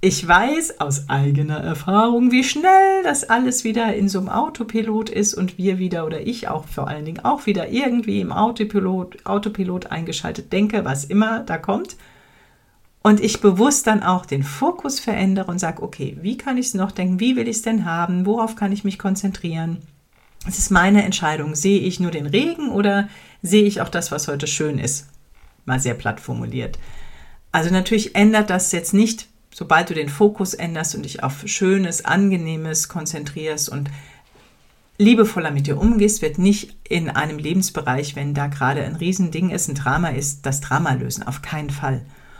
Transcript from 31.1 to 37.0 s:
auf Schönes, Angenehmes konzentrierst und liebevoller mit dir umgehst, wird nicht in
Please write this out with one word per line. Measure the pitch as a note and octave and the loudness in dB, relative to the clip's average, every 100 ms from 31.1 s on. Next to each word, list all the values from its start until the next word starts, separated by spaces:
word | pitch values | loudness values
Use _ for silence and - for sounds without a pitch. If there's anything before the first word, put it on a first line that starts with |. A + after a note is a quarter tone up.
| - | -6
auf | C#3 C#3 - | -6 -6 -8
Schönes, | - F#3 G3 F3+ E3 - | 0 2 4 2 -2 0
Angenehmes | E3+ G3 F#3 D#3+ D#3+ D#3+ D#3 - | 4 4 2 -2 -4 -4 -4 -4
konzentrierst | F3 D#3 D#3+ D3 D#3 D#3 D3+ - | -6 -6 -6 -8 -6 -6 -4 -4
und | C#3 C#3+ - - - _ _ _ _ _ _ _ _ | -4 -6 -10 -18 -20 _ _ _ _ _ _ _ _
liebevoller | G#3 A#3 G#3+ - D#3+ | 6 8 6 2 -2
mit | C#3+ C#3+ | -2 -2
dir | C#3+ | 2
umgehst, | G#3+ A3+ G#3 - | 4 4 4 2
wird | D#3 - | -2 2
nicht | F#3+ G3+ - - - | 4 4 -2 -16 -4
in | E3+ | -2